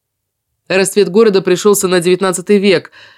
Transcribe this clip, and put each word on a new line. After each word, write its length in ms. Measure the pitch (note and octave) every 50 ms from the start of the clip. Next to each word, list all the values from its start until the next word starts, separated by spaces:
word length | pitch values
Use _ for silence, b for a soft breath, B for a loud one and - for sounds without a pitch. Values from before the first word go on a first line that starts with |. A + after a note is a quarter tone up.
| _ _ _ _ _ _ _ _ _ _ _ _ _ -
Расцвет 420 | F3 F#3+ F#3+ F#3 - G#3 F#3+ F3
города 320 | F3 A3 A3+ G#3+ F#3+ F#3+
пришелся 460 | - F#3 F3+ E3+ - G#3 G3+ G3+ G3 F3+
на 120 | F#3 F3+
девятнадцатый 560 | E3 F3+ F3+ F3 G3 F#3 F3+ F#3+ F3 - G#3
век. 360 | G3+ F#3+ G3+ F3 D3+ - - b b b b b